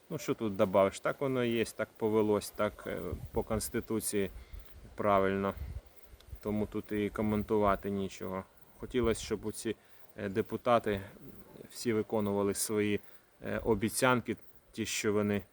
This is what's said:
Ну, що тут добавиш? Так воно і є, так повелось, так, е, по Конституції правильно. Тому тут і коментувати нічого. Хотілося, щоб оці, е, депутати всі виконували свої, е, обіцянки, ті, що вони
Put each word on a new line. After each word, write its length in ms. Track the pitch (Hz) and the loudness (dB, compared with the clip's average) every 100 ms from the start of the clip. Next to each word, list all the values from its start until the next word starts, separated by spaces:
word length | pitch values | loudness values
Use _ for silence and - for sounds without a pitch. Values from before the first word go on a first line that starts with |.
| - | -10
Ну, 80 | 160 | -6
що 160 | - | -4
тут 220 | 135 110 98 | -2 -2 2
добавиш? 440 | 104 98 98 - | 4 6 4 2
Так 220 | 156 143 | -4 -2
воно 220 | 139 127 | -2 0
і 60 | 120 | 2
є, 160 | 117 104 | 0 0
так 220 | - 110 - | -4 -8 -2
повелось, 520 | 113 110 107 104 - | 2 4 4 2 0
так, 340 | - 104 - - | -2 -2 -4 -8
е, 100 | 95 87 - - | -6 -6 -8 -6
по 120 | 117 | -4
Конституції 840 | - 110 - 117 - 110 - 104 95 - - - - - - - | -2 -2 -2 -4 -2 -2 0 0 -2 -4 -14 -16 -16 -20 -14 -2
правильно. 580 | 104 98 95 98 98 - - - - - - - - - | 4 6 4 2 -2 -4 -8 -10 -14 -20 -20 -20 -18 -8
Тому 220 | 107 104 104 | -4 -2 -2
тут 260 | 107 - | -6 -4
і 180 | 107 101 | -2 -2
коментувати 800 | - 107 104 101 107 101 98 101 | 0 0 0 2 4 4 2 0
нічого. 540 | 98 95 - 95 92 92 - - - | -4 -4 -6 -8 -8 -10 -16 -20 -16
Хотілося, 420 | 113 123 117 107 | -4 0 2 0
щоб 240 | - 101 107 | -2 -4 -4
оці, 300 | - 113 101 - - - - | -4 -4 -6 -10 -20 -18 -8
е, 120 | 101 | -2
депутати 720 | 101 104 110 - 117 110 98 95 - - - - - - | -2 -2 -2 4 4 4 -2 -4 -16 -18 -18 -18 -20 -16
всі 220 | - 123 | -6 0
виконували 600 | 107 104 113 104 101 101 | 0 0 0 0 2 0
свої, 460 | 95 - 107 104 101 - - _ - 113 | 0 -2 0 2 0 -4 -20 _ -12 -6
е, 140 | 104 | -2
обіцянки, 720 | - 104 107 - 131 123 110 104 - - - | 0 2 0 4 4 4 0 -6 -10 -20 -12
ті, 140 | - 107 | -6 -4
що 280 | - 110 | -2 0
вони 280 | 104 104 101 - | 2 2 0 -4